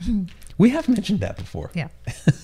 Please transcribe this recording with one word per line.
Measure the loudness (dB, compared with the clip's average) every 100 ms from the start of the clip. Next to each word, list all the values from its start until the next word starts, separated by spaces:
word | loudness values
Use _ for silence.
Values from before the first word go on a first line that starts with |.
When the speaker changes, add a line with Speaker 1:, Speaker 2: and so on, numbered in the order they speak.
| -2
Speaker 1:
<laughs> | -2 -2 -10 -16 4
Speaker 2:
We | 4
have | 4 2
mentioned | 0 2 -2
that | -2 -6
before. | -10 -8 -8
Speaker 1:
Yeah. | -6 -8 -8 -12 0 0 6